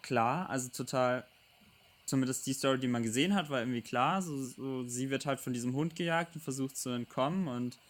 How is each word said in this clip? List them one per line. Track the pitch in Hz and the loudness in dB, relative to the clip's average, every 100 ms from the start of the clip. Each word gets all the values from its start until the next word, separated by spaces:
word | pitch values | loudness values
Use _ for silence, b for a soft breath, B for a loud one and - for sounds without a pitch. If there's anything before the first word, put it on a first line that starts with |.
klar, | - 123 113 147 180 | 0 4 4 2 0
also | 131 123 | -4 -4
total, | - 127 135 127 127 - _ _ _ - _ _ _ - | -6 -2 2 4 2 -4 _ _ _ -20 _ _ _ -2
zumindest | 135 127 127 - | 2 2 0 -2
die | |
Story, | 131 135 131 | 0 2 2
die | 127 | 2
man | 120 | 2
gesehen | 113 113 165 | 2 2 4
hat, | 202 151 | 4 2
war | 135 | -2
irgendwie | 117 120 | 0 -2
klar, | - 123 135 190 | -2 2 2 2
so, | 180 143 | -2 -4
so, | 131 - 135 131 123 | -6 -6 -6 -4 -4
sie | 123 135 | -4 -2
wird | 135 147 | -2 0
halt | 135 | -2
von | - | -2
diesem | 123 123 | -2 -2
Hund | 131 165 165 | 0 -2 -2
gejagt | 175 165 170 | 0 0 0
und | 151 | -6
versucht | - 135 131 - | -6 -4 -4 -4
zu | 131 | -4
entkommen | 123 117 - 135 185 170 | -4 -4 0 2 2 -2
und | 120 123 - - | -2 -4 -6 -20